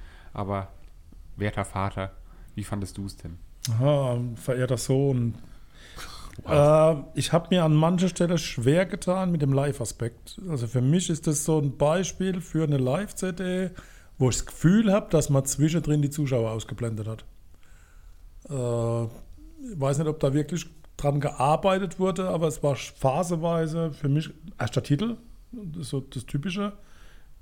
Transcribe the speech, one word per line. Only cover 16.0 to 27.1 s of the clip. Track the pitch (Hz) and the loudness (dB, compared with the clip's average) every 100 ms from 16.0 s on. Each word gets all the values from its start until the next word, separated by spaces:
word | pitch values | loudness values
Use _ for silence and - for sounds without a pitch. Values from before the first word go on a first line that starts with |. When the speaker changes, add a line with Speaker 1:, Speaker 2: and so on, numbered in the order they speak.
Speaker 2:
die | 143 | 2
Zuschauer | 151 139 127 113 | 0 0 2 0
ausgeblendet | 110 - 104 117 110 107 | -2 -6 -6 -4 -4 -6
hat. | 110 - - - - - - - - - - - - - | -8 -12 -20 -20 -20 -20 -20 -20 -20 -20 -20 -20 -20 -8
Äh, | 139 120 117 117 117 | -4 -2 0 0 0
ich | 113 - - - - 311 262 175 | -2 -8 -16 -18 -18 -14 -10 -2
weiß | 135 143 | 0 2
nicht, | 156 | 0
ob | 151 | 2
da | 139 | 2
wirklich | 143 147 175 - - - - | 2 0 -4 -8 -16 -20 -2
dran | 147 143 | 0 2
gearbeitet | 139 - 135 156 196 190 190 180 | -2 2 2 4 4 2 0 0
wurde, | 190 185 185 | 0 0 -2
aber | 175 160 | 0 0
es | 151 | 0
war | 147 131 | 0 0
sch-, | - - | -4 -2
phasenweise | 139 143 175 170 170 170 160 165 160 | 0 2 0 0 0 0 0 0 -2
für | - 143 | -2 2
mich, | 147 156 - - - | 2 0 -10 -18 -6
erster | 113 131 | -2 -2
Titel, | - 143 220 226 - - - | 2 2 2 -4 -12 -20 -16
das | 240 190 165 | -12 -10 -10
ist | 135 | -6
so | 139 | -6
das | - 127 - | -6 -10 -6
Typische, | 143 185 185 202 202 - - - | -4 -4 -4 -6 -8 -18 -20 -20